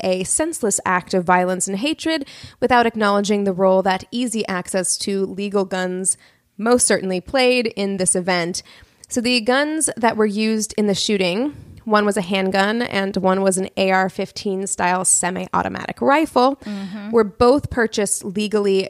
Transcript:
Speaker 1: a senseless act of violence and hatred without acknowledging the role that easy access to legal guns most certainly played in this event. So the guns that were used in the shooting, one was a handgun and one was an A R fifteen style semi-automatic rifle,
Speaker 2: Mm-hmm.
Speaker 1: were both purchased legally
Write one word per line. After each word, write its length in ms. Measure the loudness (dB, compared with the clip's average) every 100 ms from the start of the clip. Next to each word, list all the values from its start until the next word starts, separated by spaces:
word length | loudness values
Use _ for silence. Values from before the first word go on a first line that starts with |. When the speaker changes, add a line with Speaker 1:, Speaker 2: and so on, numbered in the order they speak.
Speaker 1:
a 220 | -2 -2 0
senseless 540 | -2 -2 -2 -2 0
act 300 | 0 0 0
of 100 | 0
violence 440 | 2 2 2 0 -2
and 100 | -2
hatred 480 | -2 -2 -2 -2 -4 -14 -20 -4
without 260 | 2 4 4
acknowledging 560 | 2 2 2 2 0
the 100 | 0
role 280 | 2 4 4
that 200 | 2 -2 -4
easy 340 | -4 -4 -4 -4
access 500 | -6 -4 -2 -2 -4
to 280 | -2 -2 -2
legal 360 | -4 -2 -2
guns 540 | -2 -2 -4 -2 -4 -6 _ _ _ -4
most 300 | 2 2 4
certainly 340 | 0 0 -4
played 460 | -2 2 4 2 0
in 300 | -2 -4 -2
this 180 | 0 0
event. 480 | 0 0 -2 -6 -10 -18 -20 _ -8
So 140 | -4
the 180 | 0 0
guns 480 | 2 0 0 -2 -4 0
that 220 | 0 2
were 80 | 0
used 480 | 0 0 0 -2 -2
in 120 | 0
the 80 | 0
shooting, 600 | 0 0 0 0 -4 -6 -16 -14 0
one 180 | 2 2
was 120 | 0
a 40 |
handgun 600 | 0 -2 0 2 2 0
and 340 | -2 -2 -2 0
one 260 | 2 2
was 160 | 2 0
an 120 | -2 -2
A 140 | 2
R 180 | 2 0
fifteen 580 | -2 -8 -8 -6 -4 -4
style 380 | -2 0 0 0
semi-automatic 960 | 0 0 -4 -4 -2 -2 -6 -10 -2
rifle, 560 | 2 4 2 2 2 0 -6
Speaker 2:
Mm-hmm. 460 | -10 -8 -10 -2
Speaker 1:
were 120 | 0
both 460 | 0 2 4 4 2
purchased 560 | -2 -2 0 -2 -4 -6
legally 640 | -4 -2 0 2 2